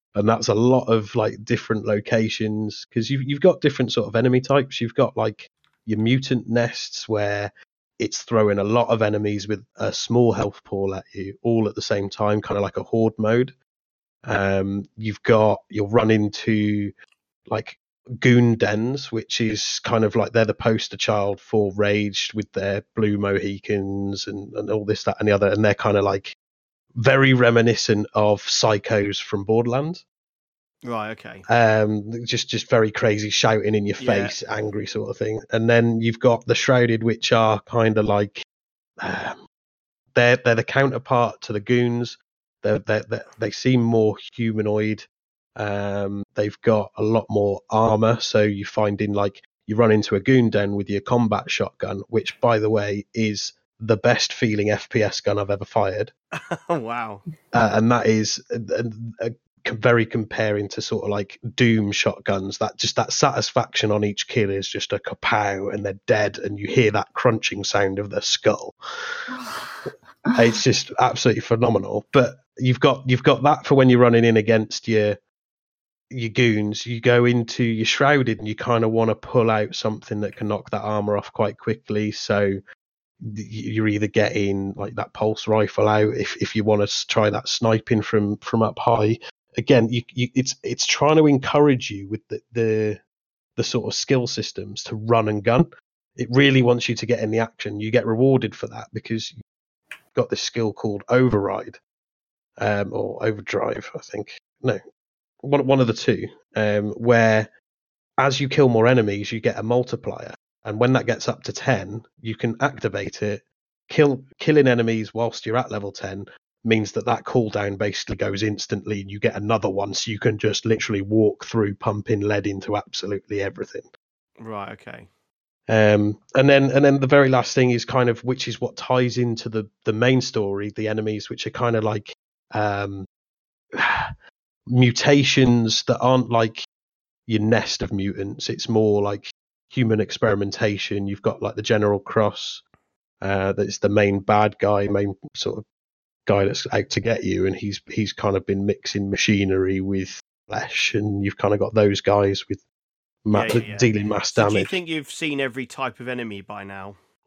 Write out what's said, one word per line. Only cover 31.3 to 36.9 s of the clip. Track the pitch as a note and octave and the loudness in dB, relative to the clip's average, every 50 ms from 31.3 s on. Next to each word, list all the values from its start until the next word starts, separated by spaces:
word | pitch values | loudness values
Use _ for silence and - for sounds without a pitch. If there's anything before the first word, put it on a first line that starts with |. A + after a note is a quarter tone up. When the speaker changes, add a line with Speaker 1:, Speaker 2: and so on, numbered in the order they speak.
| A2+ F#2+ - - | -18 -16 -2 2
Speaker 1:
Um, | A#2 A#2+ A2+ A2 A2 A2 G#2+ G#2+ G#2+ G#2 G2+ G#2+ A#2 A#2+ A#2+ | 4 6 6 6 6 4 2 2 0 -4 -6 -8 -10 -10 -6
just, | - A#2+ A2+ - - | -4 -4 -4 -4 -4
just | - G#2+ - - | -6 -6 -2 2
very | B2+ A2+ G#2+ G#2 | 4 4 4 2
crazy, | - - B2+ A2 G#2 G#2+ G#2 G#2 | 0 0 2 2 2 0 -2 -2
shouting | - - - A2 A2 G#2+ G2 G#2 G#2+ | -2 2 2 2 2 2 0 0 0
in | G#2 G2+ | 0 0
your | G2+ G2 - | -2 -4 -2
Speaker 2:
Yeah. | B2+ - G#2 G2+ G2 | 0 0 0 0 0
Speaker 1:
face, | - - - - A2 | -4 -6 -10 -8 -8
angry | A2 G#2+ G#2+ G#2+ G2+ G#2 F#2 | -6 -6 -6 -6 -6 -8 -8
sort | - - G#2+ G2+ G#2+ | -6 -8 -8 -6 -6
of | - | -6
thing. | - A2 G#2+ A2 G#2 - - | -6 -4 -4 -4 -6 -8 -4
And | - A2+ A2+ A#2 | -2 0 4 4
then | A#2 A#2 A#2 A#2 A2+ A2+ | 6 6 6 4 2 2
you've | A2+ A#2 A2+ - | 0 -2 -2 2
got | - B2 A#2 A#2 - | 2 2 2 2 0
the | A#2 A2+ | -2 0
Shrouded, | - - C#3 C3 B2 A#2+ A#2 | 0 2 2 4 4 4 2